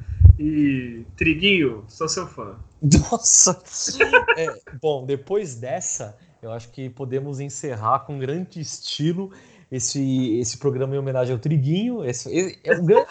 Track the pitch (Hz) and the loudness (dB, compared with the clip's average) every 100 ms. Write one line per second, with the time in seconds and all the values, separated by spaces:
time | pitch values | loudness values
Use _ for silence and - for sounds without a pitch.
0 | - - - - 151 151 147 135 123 117 | -6 8 10 10 4 2 2 2 -4 -10
1 | 117 - 160 156 196 190 139 110 104 - | -14 -4 0 2 2 2 2 -2 -10 -8
2 | 160 185 165 - 107 101 - _ 147 175 | -6 -6 -8 -12 -14 -14 -20 _ 4 4
3 | 151 233 - - - - - - - 269 | 4 0 2 4 4 2 -6 -8 -6 0
4 | - 494 466 440 160 - - 135 156 143 | 2 4 4 0 -2 -6 -14 -6 -2 -2
5 | 127 139 - 202 185 117 127 170 - - | -2 -6 -2 -4 -4 -8 -8 -8 -6 -8
6 | 110 104 _ 147 117 117 117 - 131 117 | -10 -16 _ _ -12 -12 -12 -12 -12 -10
7 | 135 131 139 135 143 - 147 117 110 131 | -6 -6 -6 -8 -10 -10 -8 -4 0 0
8 | - 143 131 160 185 170 156 - - - | -2 -8 -6 -6 -8 -10 -12 -12 -10 -4
9 | 151 175 190 - - - _ 131 - 143 | -2 -2 -6 -12 -20 -20 _ -8 -6 -2
10 | 135 131 127 113 117 - 143 127 135 139 | -2 0 0 0 -2 -4 -2 -2 -2 -4
11 | 135 131 127 127 147 156 131 170 233 240 | -4 -2 -2 -2 -2 0 0 0 -2 -4
12 | 131 123 - 147 185 - 151 170 175 226 | -6 -6 -4 -4 -4 -4 -2 0 4 4
13 | - | 4